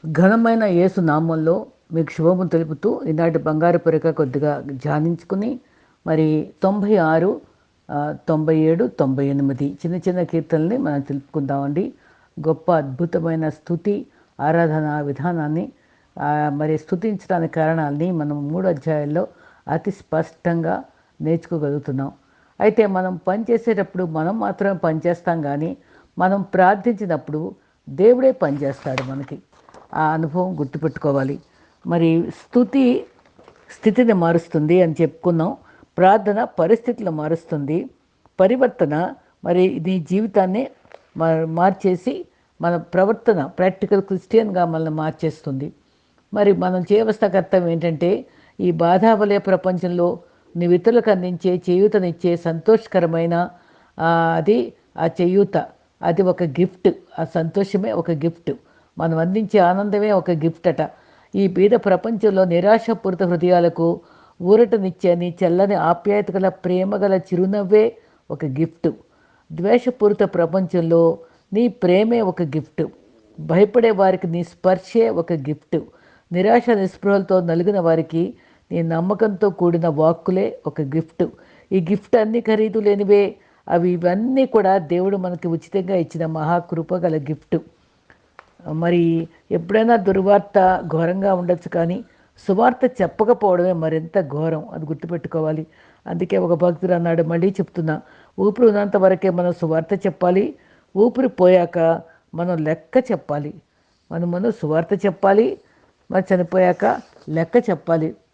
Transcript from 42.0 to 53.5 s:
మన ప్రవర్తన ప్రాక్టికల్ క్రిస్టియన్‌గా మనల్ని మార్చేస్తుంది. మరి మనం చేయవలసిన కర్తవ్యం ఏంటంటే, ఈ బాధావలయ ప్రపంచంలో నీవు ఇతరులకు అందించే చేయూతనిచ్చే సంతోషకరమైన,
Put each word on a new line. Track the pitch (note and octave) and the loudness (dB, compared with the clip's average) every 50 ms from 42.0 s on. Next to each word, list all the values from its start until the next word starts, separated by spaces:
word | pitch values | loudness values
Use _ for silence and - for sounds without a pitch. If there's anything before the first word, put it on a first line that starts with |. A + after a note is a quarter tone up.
| - B3+ C#4+ F#4+ F4 _ _ _ _ _ _ _ | -4 -6 -8 -8 -12 _ _ _ _ _ _ _
మన | E3 E3+ F3 | -4 -2 -2
ప్రవర్తన | E3+ - - - F#3 F#3+ G3+ A3+ A3 - - G#3+ E3+ C3+ | -2 -6 -2 0 2 2 2 0 0 0 0 0 0 0
ప్రాక్టికల్ | C#3 - - F#3 F#3+ F#3 - - - G#3 G3 | -6 -2 0 0 0 0 -2 -2 0 0 0
క్రిస్టియన్‌గా | F#3+ - G3 F3+ - _ - A3+ A3 G#3+ F#3+ F3+ F3 | 0 -2 -6 -6 -6 _ 2 2 2 2 0 0 0
మనల్ని | E3+ D#3+ D#3+ D#3+ D#3+ | 0 0 -4 -4 -4
మార్చేస్తుంది. | D#3 D#3 D#3 D#3 D#3 - - D#3 D3+ - - D3+ C3+ C3 C#3 - - _ _ _ _ _ _ _ _ _ _ _ - | -4 -4 -4 -6 -6 -4 -6 -6 -6 -6 -10 -8 -8 -8 -8 -10 -12 _ _ _ _ _ _ _ _ _ _ _ -2
మరి | G#3 G#3 G3+ | 2 4 4
మనం | G3 F3 F3+ F#3 F#3 F#3 F3 - | 4 2 0 -2 -2 -2 0 2
చేయవలసిన | G3+ G#3+ A3+ A3 G#3 - A3+ G3+ | 2 2 2 0 0 0 -2 0
కర్తవ్యం | - G3 E3+ - - F#3 F3 E3+ | 0 0 -2 2 0 0 2 0
ఏంటంటే, | E3+ E3 D#3+ E3+ E3 C#3+ F3 F3 G3+ B3 C4 _ _ _ _ _ _ - | -2 -2 -2 -4 -2 0 0 0 0 -2 -6 _ _ _ _ _ _ -4
ఈ | - F3 | -2 -2
బాధావలయ | E3+ D#3+ E3+ E3+ F3+ F#3+ G3+ A3+ A3+ G3+ G#3+ G3+ G3+ G3+ | 0 2 2 2 4 4 6 4 4 4 2 2 0 0
ప్రపంచంలో | G3 G3 F#3+ F3+ - F#3 F#3 F3 F#3 F3+ F3 F3 E3+ F3+ - - - _ _ _ _ _ _ | 2 0 0 0 0 -2 -4 -2 -4 -4 -2 0 0 0 -2 -4 -12 _ _ _ _ _ _
నీవు | E3+ F3 F3 | -4 2 2
ఇతరులకు | F3+ F3 F3 A3+ A#3 A#3+ A3+ A3+ | 2 4 4 4 2 4 4 2
అందించే | G3+ F#3 F3+ F3+ F3+ E3 - F#3 F3+ F3+ - - | 0 0 0 -6 -8 -2 -2 -2 -2 -2 -2 0
చేయూతనిచ్చే | F3+ F#3 G3 G#3 G3+ G#3 F#3 F3 E3 - - F3+ E3+ | 2 2 2 4 2 2 0 0 -4 -2 0 0 0
సంతోషకరమైన, | E3+ - E3+ D#3+ E3 - - A3 A3 A3 - - F#3+ E3+ E3 E3 E3 E3+ E3+ E3+ E3+ F3+ F3 | 0 -2 -4 -6 -2 2 4 4 4 2 0 0 0 0 0 0 -2 0 0 0 -2 -2 -4